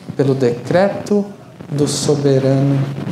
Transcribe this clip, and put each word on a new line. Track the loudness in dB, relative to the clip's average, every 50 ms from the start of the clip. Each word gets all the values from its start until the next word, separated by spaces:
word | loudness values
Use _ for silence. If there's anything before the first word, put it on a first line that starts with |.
| -14 -12 -4
pelo | -2 0 0 2
decreto | 2 2 0 0 -2 -4 0 2 2 2 2 0 -4 -4 -2 0 0 0 -2 -8 -18 -20 -20 -20 -18 -12 -8
do | -2 -2 -2 0
soberano | -2 -2 0 0 0 2 2 2 2 4 4 2 2 2 4 2 2 2 0 -2 -4 -8 -6 -4